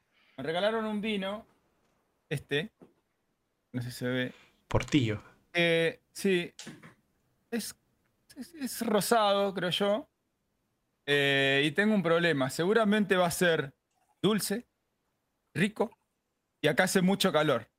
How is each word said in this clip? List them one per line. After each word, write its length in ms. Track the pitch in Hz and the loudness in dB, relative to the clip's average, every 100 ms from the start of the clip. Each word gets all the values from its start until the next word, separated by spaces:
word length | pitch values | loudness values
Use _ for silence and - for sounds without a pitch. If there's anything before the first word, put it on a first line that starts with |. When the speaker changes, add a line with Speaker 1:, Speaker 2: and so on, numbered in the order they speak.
| _ _ _ - | _ _ _ -10
Speaker 1:
me 60 | |
regalaron 420 | 143 175 208 226 214 | -6 -2 -2 -2 -4
un 140 | 208 | -4
vino, 440 | 220 208 196 214 - _ _ _ _ _ _ _ - | -4 -4 -6 -10 -14 _ _ _ _ _ _ _ -8
este, 420 | 147 - 143 208 _ - _ _ _ _ _ _ _ _ | -8 -4 -6 -6 _ -20 _ _ _ _ _ _ _ _
no 100 | 123 | -8
sé 100 | 120 | -8
si 60 | - | -8
se 100 | 123 | -4
ve. 260 | 127 127 - - _ - | -4 -4 -8 -20 _ -2
Speaker 2:
Portillo. 540 | 107 - 151 113 101 - _ _ | -2 2 2 2 -4 -10 _ _
Speaker 1:
Eh, 460 | 175 170 165 165 - _ | 0 2 2 0 -4 _
sí, 400 | - 196 180 175 - - - - _ _ _ _ _ - | -4 0 0 -2 -12 -20 -20 -20 _ _ _ _ _ -10
es, 240 | 233 - - _ _ _ _ _ 294 | -8 -8 -14 _ _ _ _ _ -20
es, 180 | - 320 | -18 -10
es 260 | 254 - 226 | -8 -6 0
rosado, 680 | 208 - 233 202 202 202 | 0 2 2 2 2 0
creo 160 | 185 180 | -2 -4
yo. 400 | - 202 220 - _ _ _ _ _ _ _ _ _ 143 | 0 0 0 -4 _ _ _ _ _ _ _ _ _ -2
Eh, 580 | 143 139 139 135 139 151 | 0 2 2 2 2 0
y 60 | |
tengo 220 | 170 214 | 0 2
un 80 | 214 | 2
problema. 480 | 170 165 170 139 131 | 2 2 2 2 -2
Seguramente 680 | - 175 226 208 214 202 185 | -2 0 2 2 2 2 2
va 100 | 175 | 2
a 40 | |
ser 420 | - 175 156 139 - _ _ _ - | 2 0 0 -4 -12 _ _ _ -2
dulce, 440 | 190 214 - 214 - _ _ _ _ _ _ _ _ | 0 2 -2 -6 -8 _ _ _ _ _ _ _ _
rico, 380 | 147 208 - 220 _ _ _ _ _ _ - | -2 -2 -2 -6 _ _ _ _ _ _ -2
y 60 | 147 | 0
acá 180 | 160 185 | 2 2
hace 160 | 196 | 4
mucho 300 | 180 196 190 | 2 2 2
calor. 360 | 151 151 117 - | 2 2 0 -2